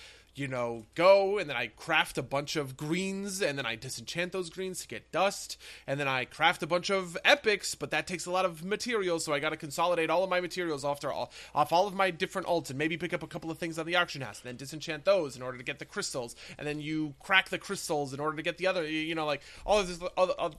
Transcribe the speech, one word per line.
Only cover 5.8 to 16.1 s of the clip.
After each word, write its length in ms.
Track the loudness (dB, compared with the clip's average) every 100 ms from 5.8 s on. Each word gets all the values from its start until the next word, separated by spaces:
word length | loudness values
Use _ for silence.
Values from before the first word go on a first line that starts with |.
| -6
and 140 | -2
then 80 | 0
I 160 | 0
craft 380 | -2 4 4 4
a 40 | 0
bunch 240 | 0 2
of 280 | -2 -2 2
epics, 520 | 6 6 4 0 -2
but 160 | -6 -2
that 160 | -2 -2
takes 180 | -6
a 60 | -2
lot 160 | 0 0
of 180 | -2
materials, 640 | -6 -4 -2 0 0 0 0
so 80 |
I 60 | 0
gotta 180 | 0 -4
consolidate 500 | -6 0 2 4 4
all 160 | 4
of 60 | 4
my 100 | 0
materials 460 | 0 -4 -2 -2 -2
off, 140 | -2
to, 120 | -2
off 580 | -4 -6 -8 -4 2 4
all 160 | 4 4
of 60 |
my 180 | 2 0
different 360 | 2 -4 -4 0
alts 240 | 0 0
and 80 | -2
maybe 180 | -2 -2
pick 160 | -4
up 100 | -6
a 40 | -6
couple 240 | -10 -8
of 80 | -6
things 200 | -6 -6
on 60 |
the 120 | 0 2
auction 260 | 2 -2
house 180 | -10 -10
and 80 | -12
then 80 | -10
disenchant 480 | -10 -10 -6 -2
those 320 | 4 4 2 -6
in 60 |
order 160 | -10 -8
to 60 |
get 140 | -8 -8
the 60 |
crystals, 500 | -8 -6 -4